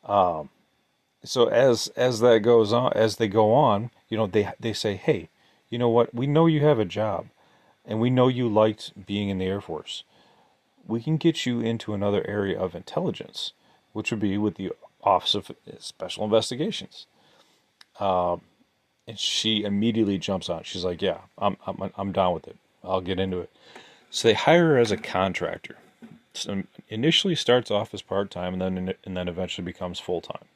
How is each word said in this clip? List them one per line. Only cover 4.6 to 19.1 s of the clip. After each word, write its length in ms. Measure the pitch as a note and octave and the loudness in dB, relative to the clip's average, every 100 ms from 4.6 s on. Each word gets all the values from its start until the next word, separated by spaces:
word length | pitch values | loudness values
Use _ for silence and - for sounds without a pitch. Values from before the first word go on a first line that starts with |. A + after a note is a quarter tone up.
| A#2 | -6
say, 220 | G#2 A2 F#2+ | -4 -4 -4
"Hey, 340 | - B2+ - _ _ _ _ | -2 -2 -4 _ _ _ _
you 80 | A#2+ | -2
know 120 | A#2+ | 2
what? 260 | A#2 A#2 A#2+ | 4 2 0
We 100 | C#3 | 0
know 220 | D3 E3 | 4 4
you 140 | D#3 | 4
have 180 | D3 C3 | 4 4
a 60 | G2+ | 0
job, 420 | G#2+ G#2+ F#2 - _ _ _ _ _ - | -2 -4 -4 -8 _ _ _ _ _ -8
and 140 | A2 | -2
we 100 | A#2+ | 2
know 180 | B2+ B2+ | 4 4
you 220 | B2 A#2+ | 2 0
liked 560 | G#2+ A2 G#2+ - - G2 | 4 4 2 -12 -18 -6
being 240 | G2+ G2+ | -4 -2
in 80 | F#2+ | -2
the 80 | F#2 | -2
Air 160 | G2 | -4
Force. 420 | - D#2 - - - _ _ _ _ _ _ _ - | -6 -12 -10 -14 -16 _ _ _ _ _ _ _ -6
We 120 | A#2 | -6
can 180 | A#2+ D#3 | -2 2
get 280 | E3+ D3+ - | 2 0 -2
you 140 | A#2+ | -2
into 340 | A2+ A2+ - | -2 -4 -4
another 320 | G#2 G2+ G2+ - | -2 0 0 0
area 320 | G#2 G2 F2 | -2 -2 -2
of 140 | F#2 | -4
intelligence, 800 | E2+ - - F3 - - - - _ _ _ _ | -6 -6 -4 -4 -6 -12 -10 -12 _ _ _ _
which 160 | G#2+ G#2+ | -8 -6
would 100 | A2+ | -2
be 160 | G#2 G2 | -2 0
with 160 | G#2 F2+ | -2 -2
the 160 | F#2+ - - _ | -10 -10 -16 _
Office 320 | - F#2 - G#2 | 2 2 2 -4
of 160 | - - - - | -4 -18 -18 -18
Special 460 | - - F#2 - | -18 -12 -12 -6
Investigations." 840 | G#2+ A2 G#2+ B2 F3 - - - - _ _ _ _ _ _ _ _ - | 2 2 2 -4 -6 -6 -12 -20 -20 _ _ _ _ _ _ _ _ -6
Um, 420 | G2 F2+ F2 F2 _ _ _ _ _ _ | -2 0 0 -2 _ _ _ _ _ _
and 140 | - | -18